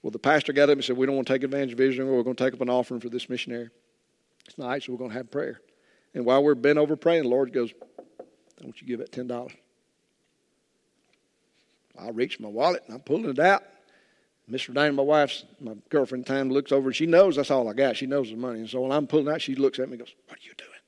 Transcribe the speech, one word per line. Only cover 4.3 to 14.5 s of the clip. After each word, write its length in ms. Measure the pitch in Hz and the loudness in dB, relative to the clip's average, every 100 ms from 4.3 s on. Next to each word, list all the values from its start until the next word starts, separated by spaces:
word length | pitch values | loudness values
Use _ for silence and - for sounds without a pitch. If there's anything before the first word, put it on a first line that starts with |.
| _ _ | _ _
tonight, 300 | - 127 139 | -12 -6 -6
so 80 | 131 | -6
we're 60 | 123 | -10
gonna 160 | 123 | -8
have 180 | 110 123 | -10 -8
prayer." 280 | 143 143 117 _ _ _ _ _ | -6 -6 -10 _ _ _ _ _
And 100 | - | -4
while 200 | 120 131 | 2 4
we're 100 | 147 | 4
bent 240 | 135 139 147 | 4 4 4
over 160 | 151 | 2
praying, 300 | 151 170 170 | 2 2 2
the 40 | 135 | 2
Lord 240 | 123 131 | 2 2
goes, 200 | 123 117 - - - - _ | -2 -4 -8 -20 -20 -20 _
"I 440 | - _ _ _ | -20 _ _ _
want 160 | 135 - | -20 -18
you 20 | |
to 20 | |
give 140 | 131 117 | -8 -8
that 100 | - | -8
ten 160 | - 123 | -10 -8
dollars." 260 | 120 123 - _ _ _ _ _ _ _ _ _ _ _ _ _ _ _ _ _ _ _ _ _ _ _ - | -8 -10 -18 _ _ _ _ _ _ _ _ _ _ _ _ _ _ _ _ _ _ _ _ _ _ _ -16
I 120 | 101 | -10
reach 280 | 113 139 - | -4 -4 -4
my 100 | 110 | -10
wallet, 360 | 107 156 175 - | 0 0 0 -6
and 80 | |
I'm 60 | 117 | -18
pulling 280 | - 156 220 | -4 -2 -2
it 120 | 131 | 2
out. 240 | 170 196 - _ _ _ _ _ _ _ | 4 4 0 _ _ _ _ _ _ _
Miss 200 | _ | _